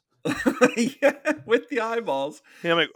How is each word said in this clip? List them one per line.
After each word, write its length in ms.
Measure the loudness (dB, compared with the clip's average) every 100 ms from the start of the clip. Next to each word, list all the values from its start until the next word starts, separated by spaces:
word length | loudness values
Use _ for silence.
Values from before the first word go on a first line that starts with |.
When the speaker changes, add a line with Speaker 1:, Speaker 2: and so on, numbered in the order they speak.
| _ _
Speaker 1:
<laughs> 520 | -8 -2 -2 4 2 4
Yeah, 380 | -2 2 0 0 -4 -4
with 240 | 0 -2 0
the 120 | -4
eyeballs. 640 | -4 -4 -2 -4 -4 -8 _ -10
Speaker 2:
Yeah, 100 | -2
I'm 60 | 0
like, 120 | 0